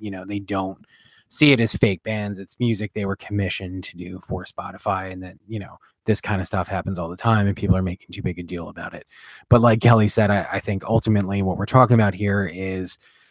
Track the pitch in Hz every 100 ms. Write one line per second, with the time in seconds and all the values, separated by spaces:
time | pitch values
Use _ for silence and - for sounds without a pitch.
0 | 104 95 92 101 101 98 95 95 _ _
1 | _ _ _ - 147 127 113 - 110 92
2 | 110 107 104 95 98 _ 120 101 104 110
3 | 98 98 - 104 95 - 92 92 - 87
4 | 90 92 - 95 92 - 95 95 107 95
5 | 95 92 92 92 101 110 87 - _ _
6 | - 104 - 98 85 98 90 95 95 90
7 | 82 90 117 107 101 95 98 95 92 92
8 | - 98 92 85 87 87 82 - - 85
9 | - _ - - _ 120 117 113 120 113
10 | 104 - 101 101 - 98 - 98 - 110
11 | 113 107 95 101 95 90 101 127 117 117
12 | 101 92 101 101 98 87 95 95 90 -
13 | _ _ _